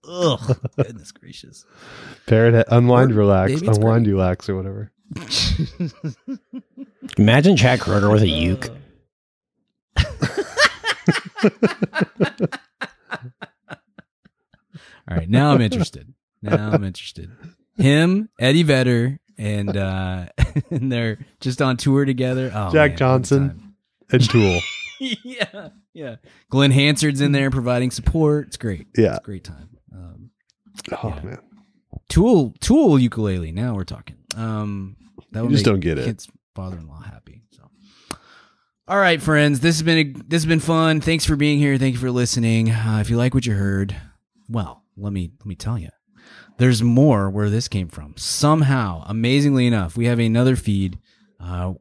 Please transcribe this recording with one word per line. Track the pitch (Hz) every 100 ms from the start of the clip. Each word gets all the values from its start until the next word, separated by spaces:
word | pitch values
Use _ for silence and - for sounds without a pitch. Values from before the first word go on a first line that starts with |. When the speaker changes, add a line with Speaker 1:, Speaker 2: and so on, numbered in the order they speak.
Speaker 1:
Ugh. | - 175 170 123 - 127 127 -
Goodness | 127 113 -
gracious. | - - - - - _ - - - - - -
Speaker 2:
Parrot, | 110 117 117 -
unwind, | 120 123 123 131
Speaker 1:
Or |
Speaker 2:
relax, | 107 101 98 95
Speaker 1:
maybe | 151 135
it's | 104
Speaker 2:
unwind, | 110 113 107
Speaker 1:
great. |
Speaker 2:
relax, | 98 90 90 -
or | 95
whatever. | 95 98 104 _ - -
Speaker 1:
<laughs> | 110 - - - 151 - 170 - 156 - - 262 _ 247 - - 277 _ - -
Speaker 3:
Imagine | 104 127 170 156
Chad | 123 123
Kroeger | - 104 104
with | 107
a | 98
uke. | 76 85 95 - - - _ _ _ _ _ _ _ _ _ _ -
Speaker 1:
Uh. |
<laughs> | 622 - - - - 466 587 - 453 - - - - 415 254 - 190 - - - - - 190 - 202 269 _ - 233 _ - - 123 - - _ - - _ _ - _ _ _ _ _ _ - - - -
All | 85
right, | 82
now | 120 147
I'm | 135
interested. | 110 - 85 - - _ _ _
Now | 104 107 107
I'm | 110
interested. | 98 87 - - 82 110 170 _ _ -
Him, | 139 147 170 196 220 -
Eddie | 127 156
Vedder, | 156 131 127 120 123 143 _ -
and, | 107 104 101 98
uh, | 95 95 92 92 90 - -
<laughs> | 151 -
and | 156 131
they're | 120 113 107 - _
just | 131 127
on | 135 123
tour | 143 135
together. | 139 127 127 131 131
Oh, | 107 95
Speaker 2:
Jack | 156 147
Speaker 1:
man, | -
Speaker 2:
Johnson | 131 131 127 139 139
Speaker 1:
what |
a | -
time. | - _ _ _ - 127
Speaker 2:
and | 117
Tool. | 120 101 87
Speaker 1:
<laughs> | - - - - 262 226
Yeah, | 247 247 202 202 202 - _
yeah. | 165 139 113 _ _ _
Glenn | 131 139
Hansard's | 135 143 143 151 139
in | 143
there | 143 135
providing | 131 120 123 127
support. | - - 165 151 147 -
It's | -
great. | 117 85 - -
Speaker 2:
Yeah. | 110
Speaker 1:
It's | -
a |
great | - 95
time. | - 73 78 117 _
Um, | 98 87 - - _ _ _ _ - - -
Speaker 2:
Oh, | 113 73
Speaker 1:
yeah. |
Speaker 2:
man. | 87 131 _ _ _ _ _ - -
Speaker 1:
Tool, | 160 220 202 120 -
Tool | - 277 247 139
ukulele. | 123 113 107 92 80
Now | 87 120
we're | 104
talking. | 87 110 - - - 113
Um, | 113 107 104 101 95 98 _ _ -
that | 110
Speaker 2:
You | 120
Speaker 1:
would |
Speaker 2:
just | 139
Speaker 1:
make | 104
Speaker 2:
don't | 98
get | 85 73
it. |
Speaker 1:
Kent's | 120 104 - _ _
father-in-law | - 95 90 78 78
happy. | 104 107 - - _
So, | _ _ _ _ _ - - _ _ _ _ _ _ -
all | 196
right, | 185 165
friends, | 156 151 147 139
this | 160 160
has |
been | 160 160
a, | 147 131 -
this | 165
has | 156
been | 160
fun. | 160 165 160 156
Thanks | 151 165
for | -
being | 147 147 143
here. | 143 135
Thank | 135
you | 120
for | 127
listening. | 123 120 123 117 113 113
Uh, | 113 113 107
if | 104
you | 117
like | 127
what | 135 120
you |
heard, | 101 98 98 101 - - _ _ _ -
well, | 113 156 - _ -
let | 101
me, | 98 85 -
let | 104
me |
tell | 90 107 113
you, | 78 - _ _ _ - - -
there's | 123 117
more | 120 120 147 110 98
where | 101 104
this | 107 -
came | 104 87
from. | - 73 -
Somehow, | - - 147 160 139 135 104 82 -
amazingly | 110 117 139 143 131 123
enough, | 113 87 120
we |
have | 117 120
another | 113 117 127 127
feed, | - 98 95 90 _ _ _ _
uh, | 90 90 90 -